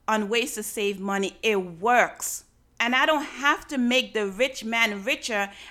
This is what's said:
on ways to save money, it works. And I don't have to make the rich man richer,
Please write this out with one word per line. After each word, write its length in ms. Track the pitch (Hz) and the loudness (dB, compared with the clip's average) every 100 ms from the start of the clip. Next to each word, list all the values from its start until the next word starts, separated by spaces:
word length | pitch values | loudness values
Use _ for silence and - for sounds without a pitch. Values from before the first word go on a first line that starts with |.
| - | -2
on 220 | 220 202 | 0 2
ways 260 | 233 247 | 0 0
to 80 | 208 | -4
save 380 | 214 - 202 202 | -8 -2 -2 -2
money, 380 | 196 196 196 - | -2 0 -2 -2
it 140 | 220 208 | 0 0
works. 880 | 180 165 214 240 170 - - - - _ _ _ | -2 -2 4 4 4 0 -10 -10 -14 _ _ _
And 160 | 233 | 0
I 120 | 262 302 | 2 4
don't 180 | 311 | 2
have 420 | 294 247 285 302 - | -2 -2 0 0 -2
to 100 | 277 | -2
make 340 | 240 254 208 | 2 2 2
the 140 | 220 202 | -2 -2
rich 380 | 190 262 262 | 0 -2 -2
man 380 | 220 233 226 202 | -4 0 0 0
richer, 480 | 196 302 - 208 196 - - | -4 -4 -2 -2 -4 -8 -12